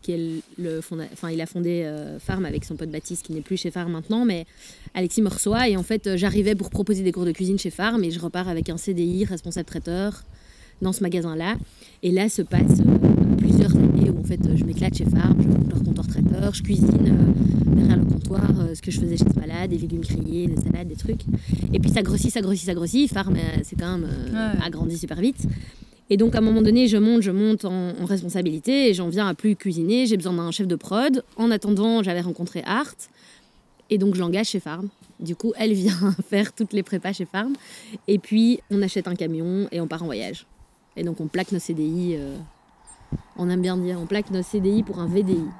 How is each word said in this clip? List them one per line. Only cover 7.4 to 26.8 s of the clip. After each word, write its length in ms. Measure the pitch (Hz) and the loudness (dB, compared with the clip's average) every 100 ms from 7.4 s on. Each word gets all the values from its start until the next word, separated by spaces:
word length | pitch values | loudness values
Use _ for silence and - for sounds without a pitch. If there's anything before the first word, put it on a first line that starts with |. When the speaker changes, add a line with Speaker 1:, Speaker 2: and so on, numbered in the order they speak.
| 185 196 | -2 -2
Speaker 1:
chez 100 | 180 | -4
Farm 340 | - 202 233 | -2 -2 0
et 60 | 175 | -2
je 100 | 165 | -2
repars 300 | 165 180 185 | -6 -4 -4
avec 180 | 165 165 | -4 -4
un 60 | 165 | -6
C 180 | - 180 | -4 -2
D 80 | |
I, 220 | 170 180 208 | 0 0 -2
responsable 400 | 175 175 170 165 | -4 -8 -8 -8
traiteur, 560 | 170 170 175 202 202 - - - - - - | -8 -6 -4 -4 -6 -16 -20 -20 -20 -20 -6
dans 100 | 185 | -4
ce 120 | 185 | -2
magasin-là. 500 | 185 175 165 160 170 233 - - - - | -2 -2 -4 -4 -4 -4 -8 -18 -20 -6
Et 80 | 180 | 0
là 200 | 185 214 | 2 2
se 120 | - | 0
passent, 380 | 165 - - - | 0 2 4 6
euh, 580 | - - - - - - | 6 6 6 6 4 4
plusieurs 380 | - - - - | 6 6 6 6
années 340 | - - - | 6 6 4
où 100 | - | 2
en 40 | |
fait, 200 | - 180 - | -2 0 2
euh, 80 | - | 2
je 80 | |
m'éclate 340 | - - - - | 2 0 0 0
chez 80 | - | 2
Farm, 320 | - - - | 4 4 4
je 80 | - | 6
monte 200 | - - | 4 4
leur 120 | - | 2
comptoir 240 | - - - | 0 0 -2
traiteur, 480 | - - 185 202 - | 2 2 2 0 -2
je 80 | |
cuisine, 260 | - 208 - | 0 4 6
euh, 880 | 214 - - - - - - - - | 6 6 6 6 6 4 4 4 6
derrière 220 | - - | 6 6
le 80 | - | 4
comptoir, 540 | - - 190 - - | 0 0 0 2 2
euh, 140 | 165 | 2
ce 80 | 160 | -2
que 80 | - | -6
je 100 | - | -2
faisais 180 | 170 165 | -2 2
chez 120 | - | 2
Smala, 360 | - 151 165 185 | 2 -2 -4 -2
des 100 | 170 | -2
légumes 240 | 160 165 | -2 -6
grillés, 460 | 165 175 160 170 175 | -4 -4 -2 -2 -2
des 120 | 165 | -2
salades, 280 | - 170 175 | -2 -2 -4
des 80 | 156 | -8
trucs. 260 | - - - - - - - | -6 -4 -2 -4 -2 -2 0
Et 60 | - | 2
puis 120 | - | 2
ça 100 | - | 2
grossit, 300 | 294 208 226 | 2 0 0
ça 100 | 226 | -2
grossit, 240 | 190 190 170 | -2 -2 -2
ça 80 | |
grossit. 340 | 175 170 240 285 | -4 0 2 2
Farm, 220 | 196 190 185 | 0 0 0
euh, 240 | 165 156 | 0 -2
c'est 180 | 156 170 | -4 -6
quand 200 | 170 180 | -4 -4
même, 100 | 160 | -4
euh, 420 | 139 - 220 220 208 | -6 -4 -4 -4 -4
Speaker 2:
Ouais. 100 | 170 | -4
Speaker 1:
agrandi 320 | 160 165 165 | -4 -6 -6
super 220 | 170 156 | -8 -2
vite. 240 | 220 269 - - - - - _ _ | -2 -2 -4 -6 -10 -20 -20 _ _
Et 40 | 202 | 2
donc, 180 | 226 226 | 4 4
à 40 | |
un 20 | |
moment 200 | 220 220 | 4 4
donné, 280 | 214 233 | 6 6